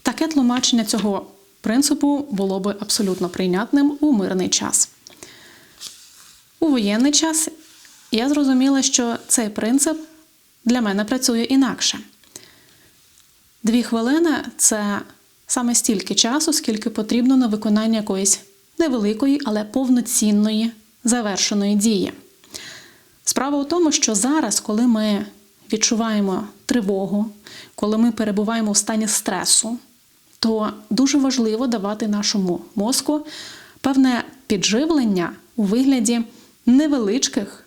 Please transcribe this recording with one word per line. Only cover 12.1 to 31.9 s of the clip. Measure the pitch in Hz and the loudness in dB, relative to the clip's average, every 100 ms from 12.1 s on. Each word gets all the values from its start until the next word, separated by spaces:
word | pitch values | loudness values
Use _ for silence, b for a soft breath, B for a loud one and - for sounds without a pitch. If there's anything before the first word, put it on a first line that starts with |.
| _ B B B B B B B B _ _ _ _ _ _ | _ B B B B B B B B _ _ _ _ _ _
Дві | 220 240 | 0 0
хвилини — | 233 226 233 311 339 262 - - | 0 -2 2 2 2 0 -4 -2
це | - 220 208 202 - - _ _ - | 0 0 -2 -4 -8 -20 _ _ -6
саме | 262 240 233 | -2 0 0
стільки | - 202 - 208 | 0 -2 -2 0
часу, | 226 285 311 | 0 0 0
скільки | 302 - 214 226 | -2 -2 -4 -4
потрібно | 226 214 240 247 269 | -6 -2 0 4 2
на | 240 | 2
виконання | 214 220 208 220 226 | 0 2 2 2 -2
якоїсь | 214 190 196 - - _ _ - | -2 -2 -2 -2 -6 _ _ -2
невеликої, | 330 254 208 214 277 285 233 | 0 2 0 0 0 0 0
але | 214 | -4
повноцінної, | 214 262 254 247 - - 214 208 214 214 226 - _ _ | -2 -2 2 2 2 0 2 4 2 2 -2 -6 _ _
завершеної | 226 247 208 185 - 208 202 208 | -2 -2 -2 -2 -2 0 2 2
дії. | 220 202 180 - - _ B B B B B B B B | 2 0 -2 -8 -20 _ B B B B B B B B
Справа | - - 269 285 | -4 -2 -2 -2
у | |
тому, | 277 339 320 | 0 2 2
що | - - 208 | 2 0 0
зараз, | 240 311 247 - | 2 0 0 -2
коли | - 214 247 | -2 0 2
ми | 220 214 202 208 - _ _ - | 2 0 -2 -4 -16 _ _ -6
відчуваємо | 220 - 220 226 214 196 180 208 - - | -2 0 0 0 0 0 -2 -6 -14 -2
тривогу, | 247 196 196 165 208 214 - B B B - | -2 0 -2 -2 -2 -4 -8 B B B -6
коли | 208 220 | -2 2
ми | 240 | 2
перебуваємо | 226 214 202 214 226 214 | 0 -2 0 -2 -2 0
в | 208 | -2
стані | - 220 214 | -2 -2 -2
стресу, | - - 185 170 - 220 240 - _ _ _ _ _ | -2 -2 -4 2 0 0 -10 -12 _ _ _ _ _
то | 226 220 214 214 - | 0 0 -2 -6 -4
дуже | 214 269 294 | 0 2 2
важливо | 269 254 226 220 262 | 2 0 0 0 -2
давати | 226 202 | -2 -4